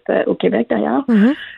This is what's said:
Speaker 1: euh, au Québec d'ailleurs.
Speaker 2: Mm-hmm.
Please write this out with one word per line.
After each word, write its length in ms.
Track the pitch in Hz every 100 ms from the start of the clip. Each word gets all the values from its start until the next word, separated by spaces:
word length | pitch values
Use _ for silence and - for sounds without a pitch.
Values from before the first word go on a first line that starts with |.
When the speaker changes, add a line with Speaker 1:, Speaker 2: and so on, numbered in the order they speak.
| -
Speaker 1:
euh, 140 | 196 -
au 100 | 180
Québec 320 | 190 226 240
d'ailleurs. 340 | 220 208 254 277
Speaker 2:
Mm-hmm. 260 | 220 226 302 -